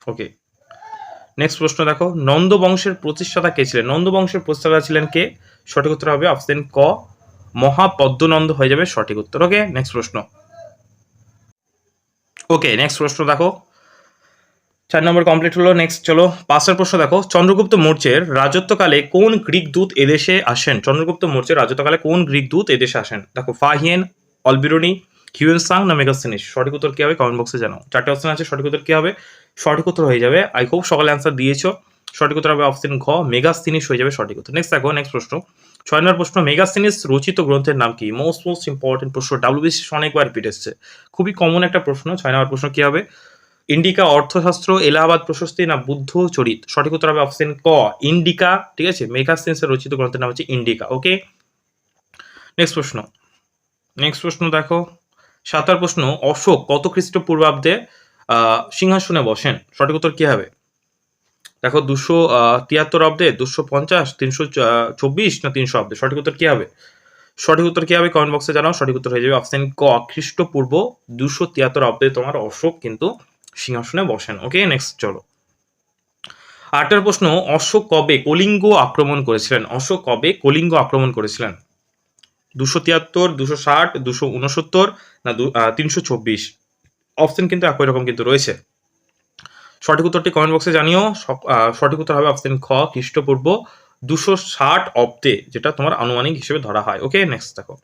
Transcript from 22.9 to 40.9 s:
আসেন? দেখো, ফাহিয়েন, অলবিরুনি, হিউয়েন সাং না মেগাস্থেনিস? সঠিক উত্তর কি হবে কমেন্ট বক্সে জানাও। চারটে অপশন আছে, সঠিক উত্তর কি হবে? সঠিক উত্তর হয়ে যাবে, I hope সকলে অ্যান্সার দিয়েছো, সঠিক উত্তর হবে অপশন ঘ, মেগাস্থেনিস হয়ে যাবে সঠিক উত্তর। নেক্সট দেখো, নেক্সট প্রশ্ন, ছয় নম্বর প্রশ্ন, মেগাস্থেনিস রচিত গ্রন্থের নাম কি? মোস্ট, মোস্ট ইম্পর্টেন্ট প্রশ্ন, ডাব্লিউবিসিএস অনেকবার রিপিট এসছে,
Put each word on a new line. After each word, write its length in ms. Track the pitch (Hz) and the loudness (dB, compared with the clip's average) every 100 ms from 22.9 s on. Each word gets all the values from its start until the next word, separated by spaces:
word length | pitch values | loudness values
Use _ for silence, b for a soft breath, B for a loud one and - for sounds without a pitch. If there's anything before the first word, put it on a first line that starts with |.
| 120 | -2
আসেন? 160 | 104 104 92 127 | -6 -10 -10 -10
দেখো, 160 | 131 | -8
ফাহিয়েন, 480 | 117 143 147 165 180 185 _ _ _ 131 | 0 0 2 0 0 -2 _ _ _ 2
অলবিরুনি, 460 | 135 147 160 175 185 b b b - | 2 2 2 0 -2 b b b 0
হিউয়েন 200 | 151 165 | 2 2
সাং 220 | 170 185 196 | 2 2 2
না 40 | |
মেগাস্থেনিস? 480 | 151 135 135 117 104 - | 2 2 0 -4 -8 -8
সঠিক 200 | 127 131 | -4 -4
উত্তর 180 | 143 147 135 | -2 -6 -2
কি 60 | |
হবে 120 | 147 160 | -2 2
কমেন্ট 220 | 123 120 | 0 0
বক্সে 180 | 120 123 | -6 -4
জানাও। 240 | 110 - - | -6 -8 -4
চারটে 180 | 127 131 | -2 -2
অপশন 180 | 139 160 | -2 -4
আছে, 140 | 156 | -4
সঠিক 220 | 160 139 143 | -6 -6 -4
উত্তর 180 | 143 151 | -4 0
কি 60 | |
হবে? 180 | 156 175 202 B B B - | 0 0 -6 B B B -4
সঠিক 220 | 156 151 175 | -2 0 -2
উত্তর 160 | 170 147 | 0 2
হয়ে 140 | 120 | 2
যাবে, 200 | 120 170 208 123 | 4 2 2 -2
I 40 | 123 | -2
hope 160 | 175 180 | -2 0
সকলে 180 | 151 151 | 2 2
অ্যান্সার 220 | 143 151 131 | 2 -2 0
দিয়েছো, 340 | 135 139 185 202 _ _ - | 0 0 -2 -4 _ _ -16
সঠিক 220 | - 147 151 | -2 -2 0
উত্তর 140 | 156 | 0
হবে 120 | 147 143 | 2 0
অপশন 220 | 135 139 135 | 0 -6 -4
ঘ, 80 | 143 165 143 | 0 0 0
মেগাস্থেনিস 500 | 123 156 165 160 156 143 | 2 2 0 -2 -4 -2
হয়ে 100 | 123 | -2
যাবে 100 | 135 | -2
সঠিক 240 | 139 104 - | -2 -8 -8
উত্তর। 140 | - 151 | -8 -6
নেক্সট 140 | 170 | -2
দেখো, 160 | 151 139 | -2 0
নেক্সট 200 | 147 139 123 | -4 -4 -8
প্রশ্ন, 180 | - 160 - b b b - | -6 -10 -10 b b b -2
ছয় 140 | 151 | 2
নম্বর 160 | 180 175 | 2 2
প্রশ্ন, 160 | 170 190 147 | 0 0 2
মেগাস্থেনিস 460 | 151 190 202 208 202 - | 2 2 2 0 0 0
রচিত 260 | 135 160 190 143 | 0 0 -2 2
গ্রন্থের 300 | 139 139 135 | 2 2 0
নাম 80 | 117 110 | 0 -2
কি? 80 | 107 | -6
মোস্ট, 300 | 117 160 160 180 | -2 -4 -4 -6
মোস্ট 160 | 175 151 | -6 -8
ইম্পর্টেন্ট 440 | 135 131 131 135 | -6 -4 -4 -4
প্রশ্ন, 180 | 135 131 135 | -8 -4 0
ডাব্লিউবিসিএস 460 | 127 143 165 160 - | 0 2 0 -2 -6
অনেকবার 300 | 151 151 147 127 | -4 -2 0 -2
রিপিট 180 | 113 110 | -2 -8
এসছে, 200 | - 110 - B | -8 -14 -16 B